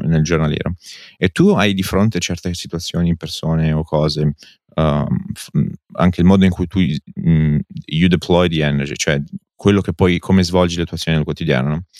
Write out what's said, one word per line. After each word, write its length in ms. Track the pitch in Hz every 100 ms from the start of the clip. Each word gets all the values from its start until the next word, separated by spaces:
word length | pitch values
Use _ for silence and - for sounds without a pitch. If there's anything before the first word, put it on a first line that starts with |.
Nel 200 | 80 80
giornaliero. 520 | 78 80 78 73 - 90 - - - -
E 120 | 90
tu 200 | - 196
hai 240 | 147 104
di 80 | 95
fronte 360 | 95 95 110 90
certe 320 | - 87 92
situazioni, 600 | 87 101 85 - 87 85 82
persone 560 | 80 - 80 80 80
o 100 | 78
cose, 500 | 78 76 76 76 76 71 - _ _
ehm, 320 | - 78 73 65 - -
f-, 140 | - - 73
mm, 80 | - - _
anche 260 | - 90 -
il 60 | 87
modo 180 | 98
in 60 | 95
cui 160 | 87 87
tu, 140 | 95
mm, 800 | 80 73 - - 85 80 78 73 - - -
you 220 | 78 90
deploy 400 | 85 - 87 90
the 160 | 80
energy, 300 | 73 71 71 -
cioè 240 | - 73 73 - -
quello 280 | - 101 101
che 100 | 95
poi, 260 | 87 95 90
come 240 | - 95
svolgi 360 | 87 90 87 85
le 80 | 82
tue 100 | 82
azioni 220 | - 80
nel 80 | 76
quotidiano, 420 | 73 80 65 69
no? 160 | 78 92 -